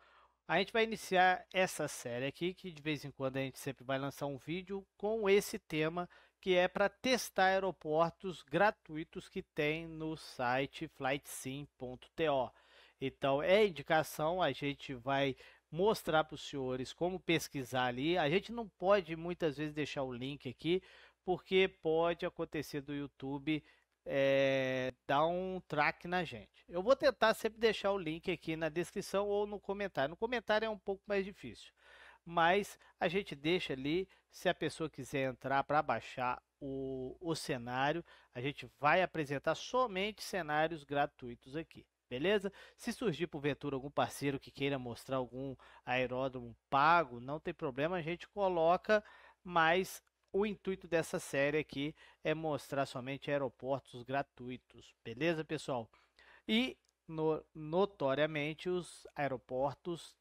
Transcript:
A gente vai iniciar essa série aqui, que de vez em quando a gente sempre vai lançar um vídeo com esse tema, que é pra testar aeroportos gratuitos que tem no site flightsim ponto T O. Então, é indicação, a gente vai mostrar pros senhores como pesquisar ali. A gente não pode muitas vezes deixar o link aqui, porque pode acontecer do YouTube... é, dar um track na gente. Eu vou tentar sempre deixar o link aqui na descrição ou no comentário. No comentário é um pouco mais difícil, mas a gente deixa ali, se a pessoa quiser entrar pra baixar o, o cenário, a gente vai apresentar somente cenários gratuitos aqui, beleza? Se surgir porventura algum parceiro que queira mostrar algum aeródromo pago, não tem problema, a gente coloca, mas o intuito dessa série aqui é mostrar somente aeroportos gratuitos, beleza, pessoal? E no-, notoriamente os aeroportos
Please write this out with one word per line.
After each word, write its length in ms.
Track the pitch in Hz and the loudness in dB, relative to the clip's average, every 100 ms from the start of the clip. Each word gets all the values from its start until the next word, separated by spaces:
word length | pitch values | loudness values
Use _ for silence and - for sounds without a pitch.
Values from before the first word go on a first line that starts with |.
| _ - _ _ - | _ -20 _ _ 0
A 140 | 165 | 0
gente 140 | 196 | 2
vai 100 | 226 | 2
iniciar 640 | 220 208 - 185 185 180 - | 0 -2 2 6 6 4 0
essa 340 | 185 185 - 147 | 0 0 0 -6
série 380 | - 123 120 135 | -6 -6 -4 -4
aqui, 280 | - 170 | -4 -4
que 160 | 185 185 | -6 -12
de 120 | 147 | -6
vez 240 | 151 139 143 | -4 -4 -6
em 60 | |
quando 260 | - 131 135 | -4 -2 -2
a 20 | |
gente 180 | 135 - | -4 -6
sempre 280 | 143 123 123 | -8 -6 -4
vai 120 | 135 | -2
lançar 280 | 139 - 143 | -4 -6 -6
um 120 | 135 | -6
vídeo 480 | 151 180 185 196 - _ | -6 -8 -6 -10 -10 _
com 320 | 208 226 196 | -2 2 6
esse 280 | 202 - 220 | 6 4 -6
tema, 520 | - 156 156 175 175 - _ _ | -4 0 0 -2 -6 -12 _ _
que 120 | 190 | 2
é 140 | 180 180 | 4 4
pra 220 | 202 196 | 4 0
testar 560 | - 262 240 - - 185 | 2 2 2 2 4 4
aeroportos 960 | 190 190 - 156 156 165 - 190 151 | 4 2 -2 0 4 2 0 -8 -10
gratuitos 880 | 131 165 208 - - 156 165 175 - | 0 4 4 2 -6 -10 -10 -12 -10
que 120 | 190 | -10
tem 460 | - - 147 160 165 | -6 0 0 0 -6
no 300 | 156 160 156 | -8 -6 -8
site 720 | - - 123 127 139 - 160 | -10 -2 0 2 0 -6 -12
flightsim 760 | - 135 143 - - 131 139 147 - | -4 -2 -2 -6 -12 -10 -10 -12 -12
ponto 340 | 127 123 - | -12 -12 -10
T 140 | - 156 | 0 2
O. 240 | 135 117 - _ - - - | 2 0 -6 _ -20 -20 -8
Então, 420 | 135 - 139 143 | -6 -2 0 2
é 240 | 165 202 208 | 4 6 4
indicação, 760 | 143 - 156 147 - 156 185 | 0 2 2 2 -2 -2 2
a 100 | 151 | 0
gente 420 | 131 143 139 - 123 | 0 -4 -4 -8 -6
vai 380 | 131 135 139 127 - - _ | 0 2 2 -2 -10 -20 _
mostrar 540 | 156 208 196 170 156 156 | 0 2 2 2 2 2
pros 160 | 147 | -6
senhores 500 | - 139 127 127 123 | -10 -6 -4 -4 -6
como 300 | - 175 185 | -4 -4 -2
pesquisar 640 | - 185 - 139 123 131 127 | 0 0 0 -6 -4 0 0
ali. 320 | 123 156 180 | 0 0 2
A 120 | 147 | 2
gente 220 | 196 - | 0 -2
não 160 | 233 208 | -8 -10
pode 480 | - 180 202 160 165 | 0 4 4 2 -6
muitas 400 | 175 175 160 139 | -6 -2 -2 -2
vezes 180 | 151 | -4
deixar 300 | 151 139 147 | -4 -4 -4
o 80 | 131 | -4
link 380 | 120 135 143 127 | -6 -8 -8 -10
aqui, 340 | - 156 185 - - - _ | -6 0 0 -2 -18 -20 _
porque 460 | 185 175 - 185 190 | -4 -4 2 4 4
pode 560 | - 160 160 170 170 175 | 0 0 2 2 0 -4
acontecer 560 | - 160 160 - 147 | -4 -6 -6 -6 -8
do 120 | 139 | -6
YouTube... 680 | 143 143 - 135 143 147 151 - _ _ _ - | -8 -8 -8 -8 -4 -2 -2 -4 _ _ _ -2
é, 840 | 139 139 139 135 135 131 131 131 - - | 2 4 6 4 2 0 -2 -4 -6 0
dar 200 | 139 160 | 2 2
um 340 | 180 185 185 - | 0 -4 -6 -4
track 400 | 147 151 - 175 | 0 0 0 -2
na 160 | 180 | -2
gente. 400 | 156 110 95 _ - | -2 -8 -14 _ -8
Eu 120 | 175 | 0
vou 140 | 208 269 | 2 4
tentar 380 | 294 - 220 | 4 4 4
sempre 260 | 226 220 214 | 4 -2 2
deixar 320 | 226 - 196 | 2 2 0
o 60 | 202 | 0
link 340 | 156 165 185 | -2 -4 -4
aqui 240 | 160 165 160 | -4 -4 -4
na 140 | 160 | -2
descrição 580 | 165 165 202 - 196 202 | -2 -4 -6 -2 -2 0
ou 180 | 202 208 | 0 -2
no 140 | 202 | -4
comentário. 520 | - 202 196 143 143 | -6 -4 -4 -2 -2
No 40 | 170 | -2
comentário 500 | 226 240 - 214 220 | -4 -2 0 0 0
é 40 | |
um 80 | 208 | -4
pouco 260 | - 190 - | -6 -6 -2
mais 200 | 202 196 | -2 -2
difícil, 480 | - 120 90 - _ - - - - | -8 -14 -14 -20 _ -20 -20 -20 -20
mas 560 | 170 170 165 202 190 - - - | -2 4 6 4 0 -8 -20 -2
a 120 | 185 | -2
gente 260 | 180 - 143 | 0 -4 -4
deixa 380 | 151 180 - | 0 0 0
ali, 340 | 135 139 175 190 _ _ | -4 -2 -2 -4 _ _
se 160 | - 180 | -4 -2
a 60 | |
pessoa 360 | - 156 - 156 | 0 -2 -4 -6
quiser 400 | - 120 143 131 | -8 -6 -2 -2
entrar 320 | 120 131 139 - | -4 0 0 2
pra 180 | 147 | 2
baixar 580 | 143 113 - - 123 - - _ | 2 -2 -4 -4 -2 -4 -8 _
o, 600 | 139 135 135 131 127 - | -8 -6 -6 -6 -8 -6
o 160 | 165 156 | -4 -4
cenário, 680 | - 127 120 127 143 165 - - _ | -4 -6 -4 2 2 0 -6 -18 _
a 60 | 123 | -6
gente 260 | 139 - 123 - | -6 -6 -12 0
vai 220 | 147 180 | 4 4
apresentar 540 | 175 160 139 139 165 151 | 4 0 -2 -2 -2 -2
somente 680 | - 247 247 185 214 202 | -2 0 0 0 -4 -4
cenários 600 | - 190 151 151 160 160 143 | -6 -6 -2 2 2 0 -2
gratuitos 680 | 143 147 - 123 117 131 | 0 0 -2 -12 -12 -10
aqui, 320 | 151 156 107 - _ - | -8 -8 -14 -20 _ -10
beleza? 400 | 127 180 214 196 - - - | -2 2 2 0 -8 -20 -10
Se 160 | 240 | -8
surgir 340 | - 226 139 170 | -4 -2 -2 -4
porventura 480 | 151 143 131 143 135 | -2 -2 -2 -4 -6
algum 160 | 139 | -2
parceiro 480 | 143 123 - 139 135 | 0 0 0 -2 -2
que 120 | 120 | -6
queira 280 | - 139 135 | -4 -2 -2
mostrar 380 | 123 110 - 135 | -4 -10 -4 -2
algum 360 | 123 127 135 127 - - - | -2 -6 -8 -10 -16 -12 -2
aeródromo 720 | 127 123 127 135 127 120 - _ | 0 0 -2 -4 -6 -12 -16 _
pago, 500 | 139 151 170 135 120 | 4 6 6 2 -4
não 220 | 127 156 | -10 -8
tem 120 | 180 | -8
problema, 440 | 160 147 123 160 185 | -6 -4 -2 -2 -2
a 40 | |
gente 240 | 156 175 - | -6 -8 -8
coloca, 720 | 202 190 170 165 180 - 214 - - - _ | -2 0 4 4 4 4 0 0 -16 -20 _
mas 580 | 180 170 160 185 180 - _ _ _ | -2 4 4 4 0 -8 _ _ _
o 120 | 196 214 | 0 0
intuito 440 | 196 190 190 165 | -2 -6 -6 0
dessa 300 | 165 - 180 | 0 0 -4
série 380 | - 139 143 151 | -2 2 2 2
aqui 380 | - 135 147 - - _ | -2 -4 -6 -6 -18 _
é 120 | 160 | -4
mostrar 520 | 156 160 139 - 139 135 | -2 -2 -4 -2 -2 -2
somente 460 | 131 127 135 147 | -4 -8 -6 -2
aeroportos 720 | 143 131 - 127 135 - 123 | -2 -2 -4 -4 -4 -6 -14
gratuitos, 920 | 120 139 - - 123 123 _ 117 - _ | -4 -4 -4 -10 -12 -12 _ -20 -20 _
beleza, 400 | 117 113 165 160 | -12 -2 0 0
pessoal? 460 | 156 151 - 127 113 _ _ _ - - - | -4 -6 -4 -6 -6 _ _ _ -20 -12 0
E 320 | 220 254 - _ _ - | 0 0 -6 _ _ -10
no-, 360 | 160 156 156 - 160 | -2 0 0 -6 -12
notoriamente 1120 | 151 175 196 - 135 135 156 156 151 151 180 | -2 0 0 0 0 2 0 0 -4 -4 -4
os 380 | 180 160 - - - | -4 -4 -14 -12 -4
aeroportos 1000 | 139 123 - 127 139 131 175 165 - - | -2 -4 -4 -2 0 -2 -8 -8 -10 -20